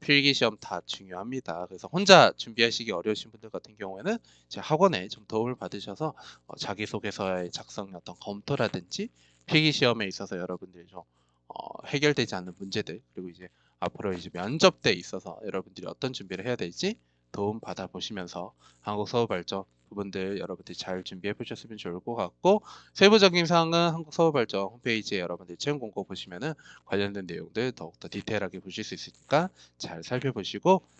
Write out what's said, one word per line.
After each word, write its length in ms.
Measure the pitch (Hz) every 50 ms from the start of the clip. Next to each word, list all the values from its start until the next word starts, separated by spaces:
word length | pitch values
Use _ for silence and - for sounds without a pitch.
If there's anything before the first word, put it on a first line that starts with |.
필기 320 | - - 147 143 139 139 135
시험 240 | - 127 113 107
다 240 | - - - - 87 -
중요합니다. 800 | - - - 98 95 92 90 101 120 131 131 - - 82 85 90
그래서 220 | 90 95 87 - 92 -
혼자 400 | 175 202 190 190 165 131 95 -
준비하시기 540 | - - 113 113 113 117 117 110 - 120 113
어려우신 400 | 98 87 87 107 107 - - 113
분들 200 | 113 107 110 110
같은 260 | - 90 - - 107
경우에는 400 | 107 104 95 95 95 117 185 226 233 - _ _ _ _ _
제 120 | - 107
학원에 480 | 95 - 151 156 190 196 151 92 92 104
좀 180 | - - 107 -
도움을 260 | 113 110 113 123 127
받으셔서, 580 | - 101 90 - 101 95 107 98 - 156 156 143 - - - - - _
어, 100 | - -
자기소개서의 960 | - - - 101 98 107 101 - 107 - 104 95 - 104 95 92 90 90 87
작성의 440 | - - - - - - 101 95 95
어떤 220 | 87 - - 90 -
검토라든지 920 | - 107 101 101 - - 143 131 120 104 - 95 87 - - - 208 240 - _ _ _ _ _ _
필기 280 | - 156 156 156 156 139
시험에 340 | - 139 120 117 110 107
있어서 320 | 95 92 - 101 95 101 87
여러분들이 480 | 90 92 92 90 95 92 90 87 85
좀, 160 | 92 95 92 85 _ _ _ _ _ _ _ _ -
어, 380 | - - - - - - -
해결되지 480 | - - 143 143 147 147 - 120 113 -
않는 200 | 92 90 92 87
문제들, 460 | - 98 98 - 110 101 - 82 87 - _ _
그리고 160 | - 92 90
이제 200 | 85 90 92 85 _ _ _ _ _ _
앞으로 360 | 92 87 - - - 101 92
이제 160 | 87 85 85 -
면접 480 | 87 92 107 135 160 - 185 - _
때 100 | - 139 98
있어서 460 | 92 90 - - 95 - 92 85 101 110
여러분들이 420 | 104 - 95 92 98 92 - 90
어떤 280 | 92 87 - - 127 127
준비를 320 | - 101 90 95 90 98
해야 100 | 123 123
될지 400 | 117 92 87 87 - - 196 233 - _ _ _ _ _ _
도움 300 | - 101 101 104 110 113
받아보시면서 920 | - - 90 - 95 90 - 92 - - 113 98 90 87 - 87 90 110 - _ _ - _ _
한국 280 | _ 107 104 104 104 101
서울 180 | - 120 117
발전 380 | 110 104 90 87 - 98 98 98 - _ _ _ _
부분들 500 | 104 101 98 98 92 95 92 95 101 92
여러분들이 380 | 90 90 92 90 95 - 90
잘 260 | - - - 92 92 92
준비해 300 | - 98 92 87 101 104
보셨으면 460 | - 120 - 117 - - 117 113 104
좋을 220 | - 95 85 92
것 140 | - - 120
같고, 480 | 117 95 87 - _ - 180 202 214 - - - - - _ _
세부적인 540 | - 196 202 214 220 196 190 170 175 170
사항은 320 | 160 175 170 165 160 165 170 170 170 160
한국 180 | 165 160 156 -
서울 200 | - 170 160 147
발전 300 | 135 113 - - 98 98
홈페이지에 580 | 95 110 123 - 127 113 110 101 - 104 95
여러분들 360 | 87 87 87 87 92 87 87
채용 220 | - - 143 147 147
공고 260 | 123 107 - 104 95
보시면은 480 | - 98 - - - 90 90 120 156 156 - - - - - _
관련된 420 | - 98 101 101 101 98 101 95
내용들 460 | 85 85 87 85 82 80 107 120 127 120
더욱더 360 | - 82 82 - _ - 85
디테일하게 500 | - 104 - - 110 104 101 90 90 92
보실 240 | - 92 87 - 85
수 80 | - 95
있으니까 560 | 87 - - - _ _ - 131 147 175 185 - _ - _ _ -
잘 240 | - - - 82 82
살펴보시고 800 | - 123 127 123 135 - 107 92 - - 104 - 170 190 185 - _ _